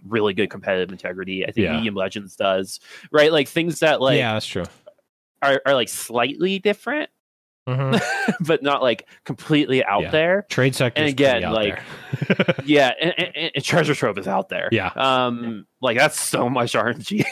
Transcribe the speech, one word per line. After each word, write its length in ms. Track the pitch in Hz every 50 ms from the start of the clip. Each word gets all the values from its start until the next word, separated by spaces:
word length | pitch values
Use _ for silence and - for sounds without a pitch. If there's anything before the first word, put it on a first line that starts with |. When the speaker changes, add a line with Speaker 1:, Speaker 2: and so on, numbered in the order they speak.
| -
Speaker 1:
really 280 | 95 107 117 104 104 95
good 160 | 98 101 92
competitive 420 | - 101 98 107 98 92 92 90
integrity. 520 | 95 90 - 92 92 92 95 92 95 92 90
I 80 | -
think 140 | - - 101
Speaker 2:
Yeah. 100 | 85 78
Speaker 1:
Medium 200 | 76 - 110 101
Legends 400 | 98 95 95 - 107 101 95 -
does, 440 | - 104 98 95 95 98 95 - - - - - - - -
right? 200 | - 151 147 156 165
Like, 140 | 156 139 -
things 320 | - 170 165 170 151 -
that, 200 | - 156 147 107
like, 180 | 123 135 127 135
Speaker 2:
Yeah, 140 | 127 117 110
that's 120 | 110 -
true. 200 | - - 98 87 85 - _ _ - _ _ _ _ _ _ _ _ _ _
Speaker 1:
are, 200 | - 139 135 135 -
are, 80 | 135 139
like, 160 | 131 117 -
slightly 680 | - - - - 113 120 120 131 143 - 165 190 196 190
different, 500 | 185 208 208 - - 233 262 302 302 - _ _ _ _ _ _ _ _ _ _ _ -
Speaker 2:
Mm-hmm. 760 | 127 131 139 135 175 226 - 740 784 - 807 762 - - 170
Speaker 1:
<laughs> 20 |
but 160 | 151 165 -
not, 200 | - 143 143 127
like, 260 | 123 127 117 - - _ - _ _
completely 600 | - 139 - - - 156 147 143 - 131 131 -
out 200 | - 101 101 80
Speaker 2:
Yeah. 80 | 78
Speaker 1:
there. 340 | - 156 160 170 185 202 208 -
Speaker 2:
Trade 260 | - - 127 135 131
Sector 240 | - 139 120 - 147
Speaker 1:
And 60 | 156 147
Speaker 2:
is 60 | 135
pretty 140 | 127 139 139
Speaker 1:
again, 120 | 123 117 90
Speaker 2:
out 80 | - 110
Speaker 1:
like, 240 | 110 107 101 92 - - - - - - - - - 139 -
Speaker 2:
there. 280 | 196 - 190 - 165 -
<laughs> 60 | 139
Speaker 1:
yeah, 280 | 139 147 147 139 127 117 -
and, 120 | 151 170 170 -
and, 340 | 175 - - 143 160 160 -
and 80 | 139 123
Treasure 320 | - - 170 160 151 143
Trove 220 | - - 117 98 98
is 100 | 90 -
out 220 | 196 190 190 -
there. 200 | - 90 90 -
Speaker 2:
Yeah. 160 | 113 110 95 92 -
Speaker 1:
Um, 720 | - 131 135 131 127 127 123 120 120 120 117 113 104 - _ _ _
like, 160 | 127 127 113 120
that's 220 | 143 151 - -
so 300 | - - - - 123 120
much 260 | 139 127 120 117 -
R 140 | 120 107 117
N 100 | 120 -
G. 240 | - - 202 208 - -